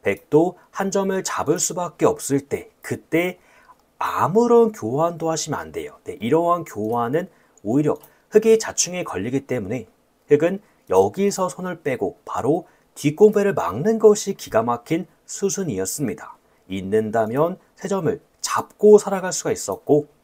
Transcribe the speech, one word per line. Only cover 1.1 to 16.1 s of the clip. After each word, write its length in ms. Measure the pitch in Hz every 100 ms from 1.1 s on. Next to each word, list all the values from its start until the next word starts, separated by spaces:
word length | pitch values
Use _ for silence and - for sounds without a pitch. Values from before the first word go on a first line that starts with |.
| 190
잡을 340 | 185 - 127 170
수밖에 480 | - 170 175 - 139
없을 340 | - - 139
때 300 | 139 104 - _
그때 580 | - 120 _ 160 180 180 _ _ _ _ _ _
아무런 720 | - - 117 202 240 233 226
교환도 580 | 214 110 135 170 170 165
하시면 280 | 160 156 139
안 140 | 80
돼요. 260 | 80 73 -
네, 120 | - 90
이러한 440 | 113 156 175 175
교환은 640 | 170 107 107 120 117 147 185 _ _ _
오히려 340 | 98 131 151 - - _ _
흑이 280 | 214 220 220
자충에 460 | - - - 180
걸리기 420 | 170 - 104 131 -
때문에 420 | 127 92 127 - _ _ _ _
흑은 320 | 147 165 196 _ _ _
여기서 600 | - 196 185 202 196 185
손을 340 | - 185 165
빼고 360 | 147 127 92 -
바로 420 | - - 120 165 - _ _
뒷공배를 600 | - 143 151 208 208 202
막는 440 | 156 170 180 190 226
것이 360 | 214 208 -
기가 280 | 196 - 110
막힌 440 | 117 120 - 165 180 _ _
수순이었습니다. 1080 | - 196 190 180 98 95 - 131